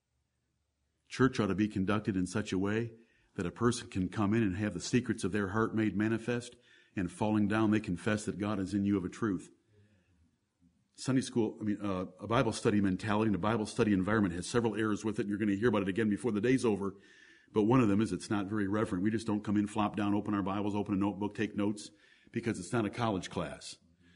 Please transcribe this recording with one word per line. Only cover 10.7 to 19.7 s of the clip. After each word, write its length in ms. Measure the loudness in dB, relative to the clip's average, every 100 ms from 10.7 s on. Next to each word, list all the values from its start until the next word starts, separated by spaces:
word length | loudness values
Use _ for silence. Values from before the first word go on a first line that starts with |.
| _ _ -12
Sunday 260 | -2 0
school, 360 | 0 0 -2 -2
I 40 | -4
mean, 120 | -2
uh, 220 | -2 -4 -4 -8
a 60 | 0
Bible 260 | 2 2
study 260 | 0 2 4
mentality 480 | 2 0 0 2 2
and 80 | 2
a 40 |
Bible 260 | 2 0 0
study 260 | 0 2
environment 420 | 4 4 4 2 0
has 120 | -2
several 300 | 0 0 0
errors 260 | 0 0
with 160 | -2 -4
it, 40 |
and 60 | -2
you're 100 | 0
gonna 160 | 0 2
hear 120 | 2
about 140 | 2
it 80 | 0
again 200 | 0 2
before 220 | 0 0
the 80 | 0
day's 240 | 2 2
over. 320 | 2 0 -2 -8 -16 -20 -20 -20 _
But 120 | 2
one 180 | 4 6
of 80 | 6
them 100 | 4
is 140 | 2
it's 160 | -2 -2
not 160 | -2 -2
very 240 | -2 0
reverent. 340 | 0 0 0
We 80 | 0
just 160 | -2 -2
don't 160 | -2
come 140 | 0 0
in, 100 |
flop 300 | 0